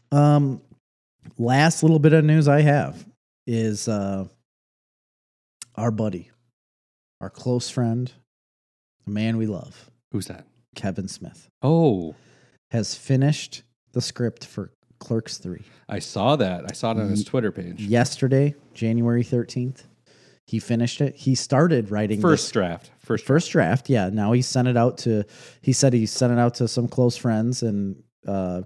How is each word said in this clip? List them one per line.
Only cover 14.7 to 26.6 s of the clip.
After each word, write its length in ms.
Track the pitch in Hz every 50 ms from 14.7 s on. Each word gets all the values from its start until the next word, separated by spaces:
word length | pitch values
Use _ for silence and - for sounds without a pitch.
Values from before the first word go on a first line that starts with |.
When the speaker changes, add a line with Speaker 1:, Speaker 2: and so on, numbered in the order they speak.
| _ _ _ _ _ -
Speaker 1:
Clerks 380 | - - 120 113 - - -
three. 260 | - - 90 87 - - _ _ _ _ -
Speaker 2:
I 100 | 104 92
saw 360 | - - - 101 101 127 151
that. 280 | 143 107 92 90 85 67 -
I 40 | -
saw 180 | - - 113
it 60 | 110
on 120 | 110 104 101
his 100 | 104 104
Speaker 1:
Ye-, 60 | -
Speaker 2:
Twitter 260 | - - 131 113 98
page. 300 | - 101 87 87 87 95
Speaker 1:
yesterday, 720 | 104 101 113 117 127 - - - 139 123 135 135 143 147 147 - _ _ _
January 500 | - 117 113 113 117 117 120 117 120 120
thirteenth, 640 | - 127 120 113 - - 127 123 131 131 - - _ _ _ _ _ _ _ _ _ _ _ _
he 120 | _ 113 110
finished 420 | - - 120 117 120 127 - -
it. 140 | 147 135 -
He 200 | - - 135 131
started 560 | - - - 135 131 165 175 156 120 104 98
writing 300 | 107 104 107 101 107 101
Speaker 2:
First 240 | 107 170 156 - -
Speaker 1:
this 60 | -
Speaker 2:
draft. 400 | - 113 92 87 85 85 - - _ _
First 260 | _ - 113 98 -
Speaker 1:
First 260 | - 135 165 - -
draft, 380 | - 160 98 82 113 131 - -
yeah. 200 | 131 107 92 92
Now 220 | 104 107 101 107
he 100 | 120 123
sent 260 | 123 - - 127 123
it 100 | 127 120
out 200 | 120 117 123 123 -
to, 240 | - 120 110 104 104 - - - - - - _
he 120 | - 135 123
said 200 | - 139 135 123
he 120 | 117 110
sent 260 | 104 - - 131 120 120
it 60 | 120
out 160 | 120 120 -
to 120 | -